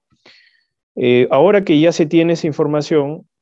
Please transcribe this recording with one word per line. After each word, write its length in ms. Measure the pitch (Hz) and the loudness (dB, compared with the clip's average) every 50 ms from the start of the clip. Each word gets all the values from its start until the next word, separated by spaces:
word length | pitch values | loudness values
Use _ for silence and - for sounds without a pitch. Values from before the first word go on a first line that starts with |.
| _ _ _ _ _ - _ _ _ _ _ _ _ _ _ _ _ _ - - | _ _ _ _ _ -20 _ _ _ _ _ _ _ _ _ _ _ _ -8 -4
Eh, 280 | 127 123 123 123 127 - | 0 2 2 2 2 2
ahora 340 | 135 135 160 202 202 202 196 | 2 2 4 4 2 2 0
que 160 | - 156 147 | 0 0 2
ya 120 | 160 170 | 2 0
se 160 | 160 - 165 | 0 0 -2
tiene 260 | 151 170 165 165 170 170 | 0 0 0 0 0 -2
esa 140 | 160 - | -2 -4
información, 800 | 156 143 - 151 147 151 151 147 - 170 147 139 143 156 180 - _ _ _ | -6 -4 -4 -4 -2 -2 -4 -4 -2 -2 -2 -2 -2 -8 -14 -18 _ _ _